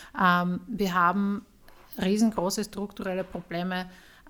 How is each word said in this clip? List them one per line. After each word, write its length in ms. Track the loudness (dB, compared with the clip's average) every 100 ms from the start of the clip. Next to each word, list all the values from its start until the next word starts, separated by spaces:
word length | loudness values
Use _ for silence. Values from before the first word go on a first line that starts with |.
| -10 2
Ähm, 400 | 4 4 2 -2 -4
wir 260 | -4 0
haben 520 | 2 2 2 0 -2 -8 -20 -20 -20 -14 -4
riesengroße 680 | 0 4 2 2 -2 -2 -6
strukturelle 580 | -6 -10 -8 -6 -4
Probleme, 680 | -6 -8 -8 -6 -4 -4 -8 -14 -20 -20